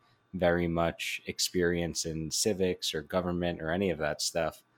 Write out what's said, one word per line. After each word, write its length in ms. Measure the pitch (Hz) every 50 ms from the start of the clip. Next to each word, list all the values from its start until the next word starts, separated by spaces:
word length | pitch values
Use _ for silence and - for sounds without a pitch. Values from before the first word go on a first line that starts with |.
| _ _ _ _ _ _ -
very 360 | 90 90 87 85 87 87 85
much 520 | 82 82 85 82 - - - - - - -
experience 800 | - 85 - - - - 90 87 87 87 87 85 82 82 - -
in 260 | 82 78 80 80 78
civics 600 | - - - 110 101 90 95 90 87 - - - -
or 80 | 80
government 600 | 73 - - 92 87 90 87 87 87 87 85 82
or 80 | 80 80
any 200 | 82 92 101 92
of 80 | 82 73
that 240 | 76 73 76 -
stuff. 420 | - - - 85 80 78 - - - _ _